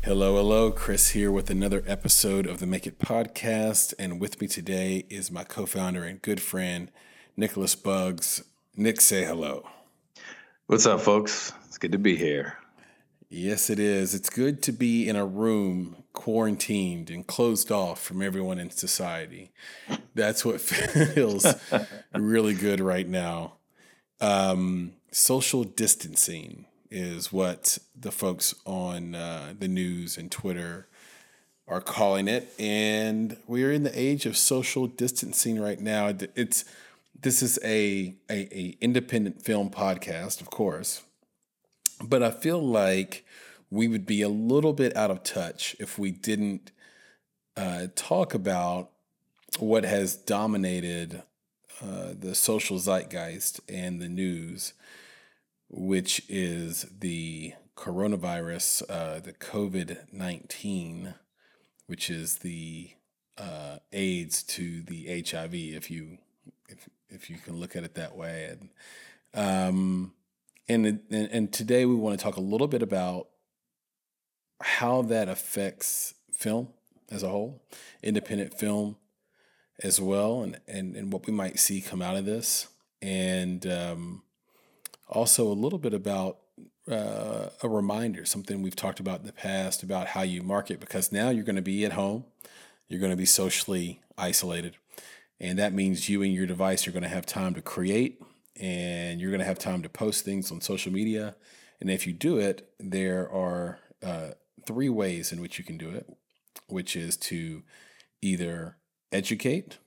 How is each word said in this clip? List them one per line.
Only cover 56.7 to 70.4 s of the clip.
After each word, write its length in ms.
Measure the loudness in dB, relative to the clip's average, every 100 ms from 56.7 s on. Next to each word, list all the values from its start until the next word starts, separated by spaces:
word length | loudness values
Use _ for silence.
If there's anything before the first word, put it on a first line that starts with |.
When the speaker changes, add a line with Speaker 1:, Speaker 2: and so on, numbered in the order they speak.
| -6 -10 -8
Speaker 1:
the 540 | -6 -4 -4 -8 -12 -14 _ -14
coronavirus, 1080 | -6 -2 0 0 -2 -4 -6 -4 -2 -2 -4
uh, 320 | -6 -6 -8
the 140 | -12
covid 800 | -16 -8 -4 -2 -2 -4 -8 -14
nineteen, 1000 | -8 -8 -8 -12 -10 -4 -4 -6 -10 -12 -14 _ _ _ _ _ _ -14
which 240 | -10 -6
is 280 | -6 -4 -6
the, 520 | -6 -8 -10 -12 -16 _ _ _ _ -16
uh, 380 | -14 -12 -12 -16 _
aids 520 | -4 -2 -2 -2 -6
to 400 | -4 -6 -6 -8
the 240 | -10 -12 -8
H 260 | -8 -6
I 140 | -8 -8
V, 260 | -8 -8
if 160 | -12 -12
you, 300 | -12 -12 -18 _ _ -20 _ _
if, 180 | -20 -20 _ _
if 180 | -20 -16
you 100 | -16
can 220 | -12 -12
look 160 | -10 -10
at 80 |
it 120 | -10 -10
that 200 | -12 -10
way. 360 | -10 -8 -10
And, 180 | -14 -18 _ -20 -20 -20 -20 _
um, 800 | -2 0 2 4 2 2 0 -4 _ _ _